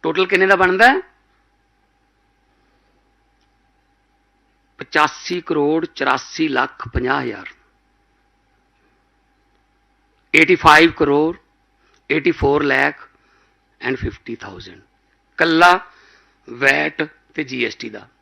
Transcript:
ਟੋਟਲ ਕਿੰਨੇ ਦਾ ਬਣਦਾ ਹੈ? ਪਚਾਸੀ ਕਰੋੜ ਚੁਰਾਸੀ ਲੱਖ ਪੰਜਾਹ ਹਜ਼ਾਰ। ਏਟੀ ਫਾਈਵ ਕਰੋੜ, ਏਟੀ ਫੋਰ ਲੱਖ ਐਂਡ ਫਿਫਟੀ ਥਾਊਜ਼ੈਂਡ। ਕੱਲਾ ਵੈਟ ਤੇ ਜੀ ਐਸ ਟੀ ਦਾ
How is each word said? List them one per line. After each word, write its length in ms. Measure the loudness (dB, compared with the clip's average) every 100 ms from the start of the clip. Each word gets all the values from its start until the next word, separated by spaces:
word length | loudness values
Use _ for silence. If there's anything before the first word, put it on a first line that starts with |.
ਟੋਟਲ 260 | -4 -2 0
ਕਿੰਨੇ 200 | 2 2
ਦਾ 80 | 4
ਬਣਦਾ 360 | 2 4 4
ਹੈ? 80 | 2 -6 _ _ _ _ _ _ _ _ _ _ _ _ _ _ _ _ _ _ _ _ _ _ _ _ _ _ _ _ _ _ _ _ _ _ _ _ _
ਪਚਾਸੀ 640 | -6 -2 -2 -2 -10 -10
ਕਰੋੜ 440 | -4 -2 0 -2 -4
ਚੁਰਾਸੀ 600 | -6 -4 -4 -6 -6 -4
ਲੱਖ 400 | -2 -4 -8 -8
ਪੰਜਾਹ 360 | -6 -4 -4
ਹਜ਼ਾਰ। 300 | -4 -10 -16 -20 _ _ _ _ _ _ _ _ _ _ _ _ _ _ _ _ _ _ _ _ _ _ _ _ _ _ _ 2
ਏਟੀ 200 | 4 4
ਫਾਈਵ 360 | 6 6 6
ਕਰੋੜ, 460 | 2 0 2 0 -4 _ _ _ _ _ _ _
ਏਟੀ 200 | -2 -2
ਫੋਰ 320 | 0 0 0
ਲੱਖ 460 | 0 0 0 -4 -20 _ _ _ _ _ _ _
ਐਂਡ 160 | -8 -6
ਫਿਫਟੀ 380 | -8 -10 -16 -16
ਥਾਊਜ਼ੈਂਡ। 460 | -16 -18 -20 -20 _ _ _ _ _ -2
ਕੱਲਾ 540 | 0 4 4 4 -2 _ _ _ _ _ -20
ਵੈਟ 580 | -2 0 2 -2 -6 -8 _ _
ਤੇ 100 | -10
ਜੀ 220 | -8 -6 -6
ਐਸ 100 | -6
ਟੀ 140 | -14
ਦਾ 200 | -16 -20 _